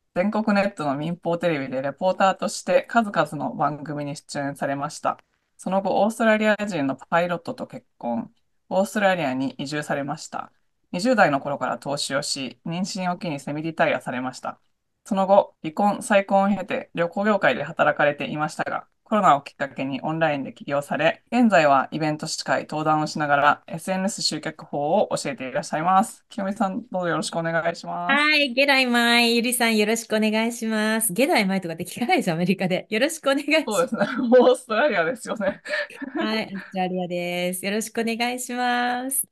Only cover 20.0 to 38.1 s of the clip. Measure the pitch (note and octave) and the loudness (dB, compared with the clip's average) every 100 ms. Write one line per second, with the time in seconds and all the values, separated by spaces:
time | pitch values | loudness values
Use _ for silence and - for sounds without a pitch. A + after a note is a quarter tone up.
20 | D3+ D#3+ D#3+ C#3+ C3 - - C#3+ - F3 | -4 0 0 0 -6 -12 -4 -4 -2 0
21 | D#3+ - - A#3+ A#3 F3+ D3+ C3+ - D#3 | 0 0 -2 2 6 6 6 4 2 -2
22 | D#3 D3+ D#3+ - - C3+ - D#3 D#3 D3+ | -2 -2 -6 -6 -2 -2 -2 -2 2 2
23 | D3+ D#3 D3 C#3+ C#3+ - - E3+ - F#3+ | 0 -2 0 4 4 2 -2 -10 -4 -2
24 | F#3+ - - D#3 D#3 - E3 D3+ D3 F#3+ | -2 -2 -4 -4 -8 -10 -8 -4 2 2
25 | - D#3+ D#3 B2 C3 C#3+ D#3 D3+ E3+ F#3+ | 2 -2 -4 -6 -6 -6 -4 -2 4 4
26 | A3+ - _ - G3 G3 F#3+ F#3 - F#3 | 2 -4 _ -6 -6 -2 -2 -2 -6 -4
27 | F3 D#3 - E3+ E3 E3 D#3+ F3 F3 F3 | -2 -2 -2 -4 -2 -2 -2 -4 -8 -6
28 | F3 C#4+ D4+ D4+ C#4+ A#3+ C#4+ C4+ B3+ A#3+ | 0 0 2 2 0 2 2 4 4 2
29 | A#3 A#3+ A#3 A#3 A#3+ A#3+ A#3 A3 G#3 A#3 | 4 4 4 2 0 2 2 2 2 0
30 | A#3 A3 G#3+ G#3+ A#3 A#3 A3 A3 G#3+ A3 | 0 0 2 0 -2 -4 -4 -2 0 0
31 | A3 F3 D4 D4 F#3+ F#3+ F3+ D#3+ E3+ - | -2 0 2 4 2 0 -2 -8 -8 -4
32 | A#3+ F4+ F#3 D#3+ F3+ F#3 F#3 F3+ - G#3+ | 0 2 2 0 0 0 0 -2 -2 -2
33 | D4 - C#4 C#4 C#4+ D#4 A#3+ G3+ - G#3+ | -2 -2 -2 0 2 0 2 0 0 0
34 | G#3 C4+ B3 B3+ B3 - - A3 D4 G3 | -2 -2 6 8 8 4 0 0 2 2
35 | E3 A#3+ - G#3 G3 - - D5+ - - | 0 -2 -6 -4 -4 -4 -6 -4 -6 -10
36 | C4 D#4 G#3+ A3 - F#3+ - F#3+ F#3 F#3 | -10 -4 -2 -2 -4 -10 -8 -4 -2 -2
37 | F3+ F3 F3 F3 F3+ F3+ G3 G#3 A3 - | -4 -4 -4 -2 -2 -4 -4 -4 -4 -4
38 | A3+ | -4